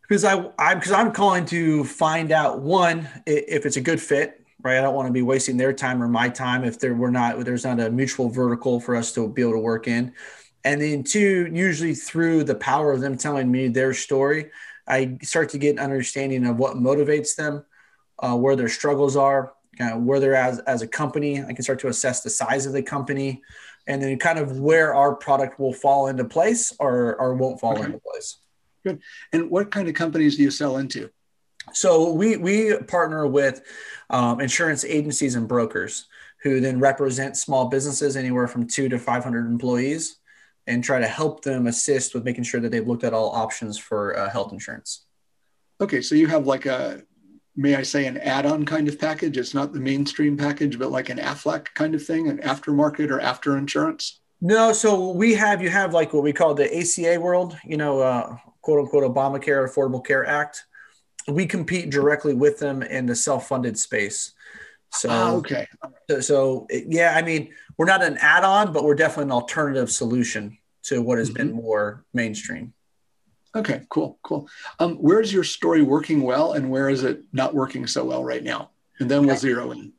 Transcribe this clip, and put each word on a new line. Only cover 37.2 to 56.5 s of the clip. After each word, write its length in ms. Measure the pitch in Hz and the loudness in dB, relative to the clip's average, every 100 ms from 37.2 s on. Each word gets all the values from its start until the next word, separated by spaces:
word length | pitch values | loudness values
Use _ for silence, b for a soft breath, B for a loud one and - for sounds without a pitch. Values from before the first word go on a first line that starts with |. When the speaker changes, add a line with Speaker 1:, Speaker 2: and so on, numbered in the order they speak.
| 135 127 | -4 -6
Speaker 1:
small 300 | - 135 123 | -2 0 2
businesses 480 | 135 143 135 143 135 | 0 -2 -2 -2 0
anywhere 320 | 127 123 123 | -2 0 -2
from 180 | 123 117 | -2 -4
two 200 | - 135 | -2 -2
to 80 | 123 | -2
five 240 | 120 123 | -2 -2
hundred 240 | 127 117 117 | -2 -4 -2
employees 720 | 117 123 123 135 156 160 - b b b b - | -2 0 0 0 -2 -6 -12 b b b b -4
and 160 | 120 | -4
try 160 | 120 131 | 0 0
to 80 | 117 | 0
help 360 | 110 156 147 | 0 -4 -2
them 220 | 143 131 120 | -4 0 0
assist 460 | 117 - 135 123 | 0 0 0 0
with 100 | 123 | -4
making 200 | 120 120 | -4 -4
sure 160 | 120 123 | -4 -2
that 100 | 117 | -2
they've 160 | 117 110 | -2 -2
looked 160 | 117 | -2
at 100 | 117 | 0
all 180 | 110 110 | 0 0
options 460 | 110 110 - 110 104 | -2 -4 -6 -8 -10
for, 400 | - 107 101 95 | -6 -4 -2 -4
uh, 120 | 98 | -4
health 220 | 101 98 | -4 -6
insurance. 520 | 95 - - - - _ _ _ _ _ _ _ _ | -10 -14 -14 -12 -14 _ _ _ _ _ _ _ _
Speaker 2:
Okay. 200 | 196 135 | -2 -2
So 120 | 120 156 | 2 4
you 100 | 160 | 6
have, 180 | 160 135 | 4 2
like, 180 | 131 135 | 0 0
a, 360 | 127 - - - _ _ - _ - | -2 -4 -8 -16 _ _ -20 _ -2
may 200 | 143 139 | 2 2
I 80 | |
say, 220 | 127 143 135 | 0 -2 -2
an 100 | 127 | -4
add-on 480 | 135 135 143 156 147 | -4 0 0 0 -2
kind 220 | 160 151 | 0 -2
of 120 | 147 | -2
package? 380 | 151 156 160 135 | -4 -2 -4 -4
It's 160 | 123 | -4
not 200 | 143 143 | -4 -4
the 60 | 143 | -4
mainstream 580 | 131 139 143 - 151 143 | -2 -2 -2 0 0 2
package, 400 | 143 143 147 120 | -2 0 -2 -2
but, 100 | 127 | -4
like, 180 | 131 131 | -4 -6
an 100 | 123 | -6
Aflac 540 | - 143 151 156 - - | -6 -4 -4 -4 -6 -4
kind 180 | 156 | -2
of 100 | 156 | -2
thing, 240 | - 160 160 | -2 -2 -2
an 100 | 143 | -4
aftermarket 720 | 147 135 - 143 151 147 151 | -4 -4 0 2 2 2 -2
or 80 | 131 | 0
after 380 | - 127 - 139 | -2 -2 -2 -2
insurance? 640 | 143 147 220 320 - - _ _ | 0 -2 -2 -4 -10 -12 _ _
Speaker 1:
No. 320 | 175 220 226 | 2 4 4
So 380 | 220 220 196 185 | 4 4 2 0
we 240 | 175 226 214 | 2 4 4
have, 260 | 214 202 | 4 2
you 80 | 175 | 0
have, 240 | 190 185 | 0 2
like, 200 | 165 151 | 2 2
what 100 | 151 | 2
we 100 | 147 | 0
call 220 | 143 165 | 2 2